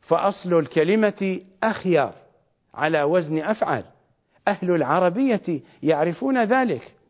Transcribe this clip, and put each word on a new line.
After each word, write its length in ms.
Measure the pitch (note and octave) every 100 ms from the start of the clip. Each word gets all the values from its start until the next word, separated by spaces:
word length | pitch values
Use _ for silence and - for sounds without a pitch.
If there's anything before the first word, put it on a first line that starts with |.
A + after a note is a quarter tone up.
فأصل 560 | - E3 G3 G3 F3+ E3+
الكلمة 800 | D3+ E3+ D#3 A3 G#3+ G3+ G3 F#3 - _
أخير 500 | A3 G#3 F#3+ E3 B2 - - _ _ _ _
على 280 | - D3+ D#3+
وزن 360 | C#3+ F3+ D#3 D#3
أفعل، 460 | F3 A3 - C3 - _ _ _ _ _ -
أهل 220 | G3 F3+
العربية 920 | F3 C3 D#3+ F3+ F3+ C4+ G#3 - D#3 - -
يعرفون 640 | D3 D3+ E3 E3 C4+ C4
ذلك. 500 | G#3+ C4 B3 C3 - _